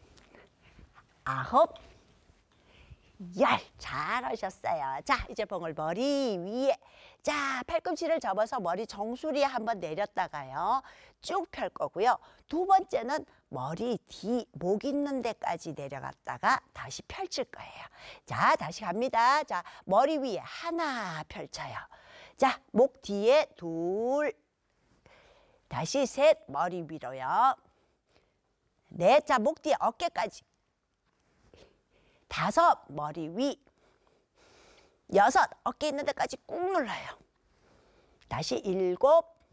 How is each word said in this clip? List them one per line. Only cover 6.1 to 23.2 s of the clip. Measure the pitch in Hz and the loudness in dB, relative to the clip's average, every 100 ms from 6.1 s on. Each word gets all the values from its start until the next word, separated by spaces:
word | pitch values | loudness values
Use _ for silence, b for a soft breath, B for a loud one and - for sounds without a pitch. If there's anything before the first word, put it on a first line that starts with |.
| 277 262 190 | 0 0 -2
위에. | 175 233 269 - B B B B | -4 -2 0 -2 B B B B
자, | - 294 277 262 247 | -4 -2 -2 -4 -2
팔꿈치를 | 330 - 330 330 330 | -4 -2 -4 0 0
접어서 | 226 190 220 190 | 0 0 0 -2
머리 | 175 180 226 | -2 -2 -4
정수리에 | 196 220 247 311 285 | -6 -6 -6 -4 0
한번 | 277 262 220 214 | 0 0 -4 -4
내렸다가요. | 170 156 202 - 175 151 131 135 180 262 B B B _ | -4 -4 -4 -4 -6 -6 -8 -4 0 0 B B B _
쭉 | - 381 339 | -6 -4 -4
펼 | - 196 | -6 -6
거고요. | - 147 165 - - B B - | -4 -6 0 2 2 B B -8
두 | 311 370 | -4 4
번째는 | 381 381 - 233 302 - b _ | 4 4 -2 -2 -4 -6 b _
머리 | 131 131 170 233 220 - | -8 -6 -4 -2 -4 -6
뒤, | - - - - | -10 -4 -4 -4
목 | - 180 202 | -6 -2 -2
있는 | 269 285 285 269 | 0 -2 -2 -2
데까지 | 233 208 - 170 170 | -4 -4 -4 -4 -6
내려갔다가 | 147 139 139 135 131 - 123 202 262 - | -10 -10 -10 -10 -10 -10 -2 2 2 -2
다시 | - 127 - | -14 -12 -12
펼칠 | - - 370 - | -12 -10 -6 -6
거예요. | - - - - - B B B - | -6 -10 -18 -18 -18 B B B -8
자, | 110 208 - | 0 2 2
다시 | 147 165 | 0 -8
갑니다. | 208 180 254 - 233 285 | -6 -2 0 4 4 4
자, | 294 185 B B - | 2 -4 B B 2
머리 | 196 277 311 | 4 4 2
위에 | 262 180 | -2 -4
하나 | - - 339 330 320 247 190 160 156 | -6 -10 -6 -2 -2 -4 -6 -8 -10
펼쳐요. | - 147 - 139 110 - B B B B - | -12 -12 -10 -10 -10 -14 B B B B 0
자, | 262 247 _ | 2 2 _
목 | - 269 - | 4 4 2
뒤에 | - 202 | -8 0